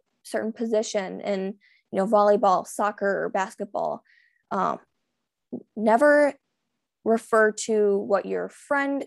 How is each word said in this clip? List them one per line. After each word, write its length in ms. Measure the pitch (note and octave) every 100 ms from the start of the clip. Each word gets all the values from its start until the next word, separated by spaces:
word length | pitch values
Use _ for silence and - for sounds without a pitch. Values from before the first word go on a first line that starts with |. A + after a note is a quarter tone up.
| _ _
certain 300 | - A3 G#3+
position 680 | A3+ A3+ G#3+ A3 G#3 F#3+ F#3+
in, 380 | - G3 F#3+ - _ _ _
you 80 | F#3+
know, 80 | F#3+
volleyball, 600 | G#3 G#3 G#3 G3 F3+ -
soccer, 580 | - G#3 G#3 G3 F3
or 40 | -
basketball, 720 | G3 G3+ - G3+ - E2+ C#3+ _ _ _ _ _
um, 260 | G3 F3+ - _ _ _ _ _ _ _ A#3+ -
never 600 | G#3 G#3+ A#3 D4 D4 C#4+ - _ _ _ _ _ _
refer 460 | G#3+ A3+ - A3 G#3+
to 480 | G#3+ - G#3+ G#3 G3
what 280 | A3+ G3 F#3+
your 220 | F#3 F#3+
friend 560 | - - C#4 C#4 C#4